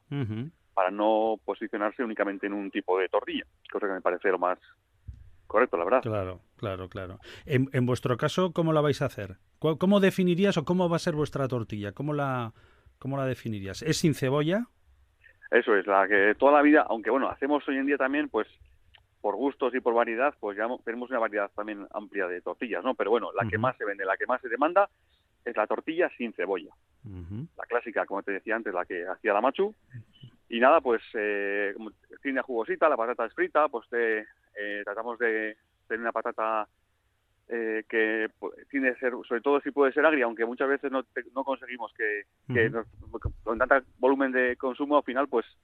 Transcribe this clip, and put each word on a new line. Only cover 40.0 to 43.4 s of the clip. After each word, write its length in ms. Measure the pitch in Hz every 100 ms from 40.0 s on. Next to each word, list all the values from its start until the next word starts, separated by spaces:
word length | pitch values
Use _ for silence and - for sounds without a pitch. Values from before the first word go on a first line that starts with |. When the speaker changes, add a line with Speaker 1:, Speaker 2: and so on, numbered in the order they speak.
| 151
Speaker 2:
agria, 200 | 151 117
aunque 200 | 113 113
muchas 220 | 127 139
veces 220 | 139 143
no 120 | 131
te-, 220 | - 135 117 127
no 80 |
conseguimos 480 | 135 127 123 123 110 -
que, 260 | 107 104 - _ -
que 140 | 123 110
Speaker 1:
Ujú. 100 | 113
Speaker 2:
nos, 100 | 107 - 107 110 - -